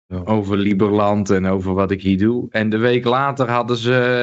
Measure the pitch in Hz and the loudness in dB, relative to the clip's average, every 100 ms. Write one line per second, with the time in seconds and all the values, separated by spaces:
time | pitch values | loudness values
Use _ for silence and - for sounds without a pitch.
0 | - 92 92 110 98 101 101 98 104 104 | -12 -8 -2 -2 0 0 2 2 2 2
1 | 104 104 98 98 95 95 95 92 95 95 | 2 0 0 0 0 -2 0 0 0 0
2 | 95 95 110 120 - 110 107 110 120 123 | 0 2 2 0 -4 -4 -2 0 0 0
3 | 120 123 139 135 120 120 117 120 117 127 | 0 0 0 -2 -2 -2 -2 -2 0 0
4 | 123 123 | 2 0